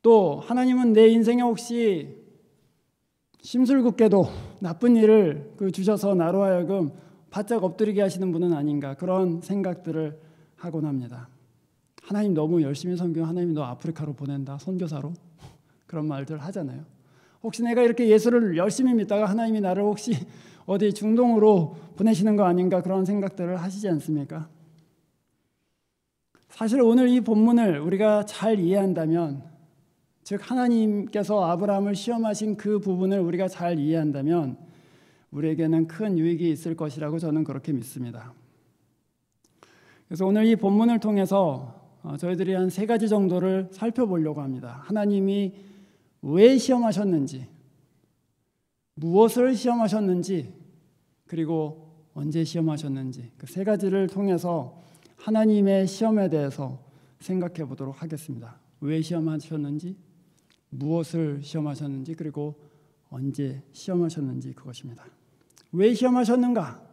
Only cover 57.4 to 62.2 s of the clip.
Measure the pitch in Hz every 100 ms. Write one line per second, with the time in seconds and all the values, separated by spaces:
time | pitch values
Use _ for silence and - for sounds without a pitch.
57.4 | 175 175 139 127 135 135 165 151 - 120
58.4 | 117 - _ _ 143 160 160 170 160 156
59.4 | - 160 143 151 175 190 _ _ _ _
60.4 | _ _ _ 131 143 170 160 170 156 143
61.4 | 139 160 151 139 147 135 135 160